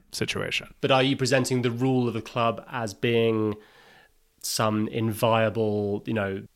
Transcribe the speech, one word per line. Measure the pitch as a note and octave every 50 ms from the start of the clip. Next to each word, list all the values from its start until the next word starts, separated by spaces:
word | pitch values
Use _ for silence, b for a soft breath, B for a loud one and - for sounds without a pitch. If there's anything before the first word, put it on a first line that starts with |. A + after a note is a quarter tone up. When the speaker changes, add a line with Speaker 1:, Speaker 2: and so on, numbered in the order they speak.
| - -
Speaker 1:
situation." | - - - - - - - - - - - - - -
Speaker 2:
But | - C3+
are | C3+ C3 C3
you | C3+ C3+
presenting | - C3+ A2+ C#3 C3 B2 - C3 B2 A#2+
the | B2
rule | A#2 A#2 C3 C3+ C3 B2+ B2
of | A#2 G#2+
the | A2+
club | A2 - - B2 A#2 A#2 G#2+ - - -
as | C3+ B2 A#2 G#2 G2+
being | - - A#2+ A#2 A2+ A2+ A2+ A2 A2 G#2+ G#2+ G#2 - b b b b b b b b b b b _ _ _ _ _ -
some | - - - A2+ G#2+ G#2+ G#2+ G#2+ A2
inviolable, | - A#2 A2 A2+ G#2 G2 - A2+ A2+ A2+ A2+ G#2+ G2 A2+ A2 G#2+ G#2 G#2 G#2 G2+ G2+ G#2+ -
you | - A2+
know, | G#2+ G2 G2 G2 G2+ A2 - -